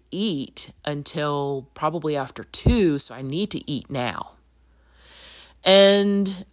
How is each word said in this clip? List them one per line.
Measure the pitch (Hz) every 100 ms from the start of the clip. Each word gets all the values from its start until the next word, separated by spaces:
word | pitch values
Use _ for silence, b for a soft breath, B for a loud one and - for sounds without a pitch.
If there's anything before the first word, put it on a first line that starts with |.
| _
eat | 185 214 143 - - - -
until | 147 147 143 156 147 143 139 135 131
probably | - 156 165 151
after | 143 131 -
two, | - - - 240 175 143
so | - 120
I |
need | 135 160 208
to | - -
eat | 135 -
now." | 135 120 - - - _ _ _ B B B B B B B B B
And | 185 196 196 202 202 202 196 185 -